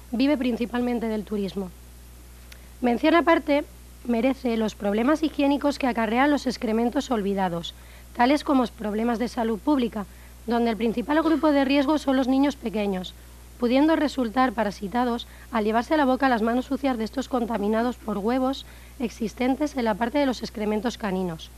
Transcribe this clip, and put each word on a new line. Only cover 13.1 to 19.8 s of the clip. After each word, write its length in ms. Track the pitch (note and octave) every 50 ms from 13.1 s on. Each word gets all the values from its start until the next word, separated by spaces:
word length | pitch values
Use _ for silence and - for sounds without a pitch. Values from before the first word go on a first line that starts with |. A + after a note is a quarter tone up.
| - - - - - - - - - -
pudiendo 360 | A#3+ A#3 B3 C4+ D4 D#4+ D#4+
resultar 560 | D#4 D#4 B3+ - C4+ B3 A3+ G3 B3+ C4 B3
parasitados 760 | G3+ A#3 G#3+ G#3 - - G#3 F#3 G3+ A#3+ B3+ A#3+ A#3 A3 - - - - - -
al 120 | - A3+ G#3
llevarse 300 | A3 G#3+ A3+ A#3 - D#4+
a 40 | D4+
la 80 | C#4
boca 220 | B3+ B3+ B3+ C#4 C4
las 140 | A#3+ G#3+
manos 240 | A3 A#3 A#3 B3+ B3
sucias 320 | - C#4 - - C4+ B3+ A3
de 80 | A3
estos 240 | G#3 - C#4 A#3+ -
contaminados 640 | - B3 A#3+ G3+ A#3 G3 G3+ G#3+ A3 A3 A#3 B3 A#3
por 220 | - - A3 G3+ G3+
huevos 480 | F#3 A3+ B3+ C4 C4 C4 C4+ - - - - - - - - -
existentes 800 | B3 - - - A3+ G3+ - - B3 C4 C4 C4 D4+ D4 -
en 80 | C4